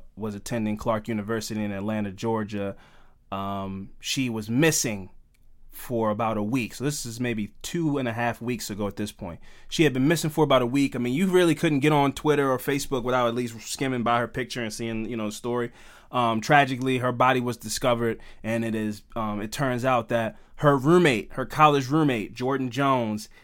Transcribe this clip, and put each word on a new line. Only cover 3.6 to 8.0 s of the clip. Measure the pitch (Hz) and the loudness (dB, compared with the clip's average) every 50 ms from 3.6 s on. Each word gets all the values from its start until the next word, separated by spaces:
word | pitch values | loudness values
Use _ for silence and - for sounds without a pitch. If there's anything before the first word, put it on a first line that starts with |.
| 98 95 95 95 98 - - - | -6 -8 -8 -10 -12 -14 -16 -12
she | - - - 139 131 120 | -8 -6 -4 -2 -2 -2
was | 110 110 107 110 | -4 -6 -4 -2
missing | 117 131 165 160 151 - - 123 107 98 92 - - - - _ _ _ _ - - - - - | 2 4 4 4 2 2 -2 -4 -6 -8 -10 -14 -18 -20 -20 _ _ _ _ -20 -20 -20 -20 -20
for | - - - - 123 113 110 107 | -18 -14 -8 -4 -2 0 0 0
about | 104 107 113 110 110 | 0 0 0 -2 0
a | 107 104 | -2 -2
week. | 107 131 131 110 - - | 0 -2 -2 -2 -4 -6
So | - 120 | -4 -4
this | 147 143 - - | -4 -4 -4 -8
is | 120 110 120 | -8 -6 -4
maybe | 123 123 117 110 104 101 - - | -4 -2 -2 -4 -4 -6 -8 -12
two | - - - 175 165 151 143 | -10 -6 -4 -2 0 0 0
and | 139 | 0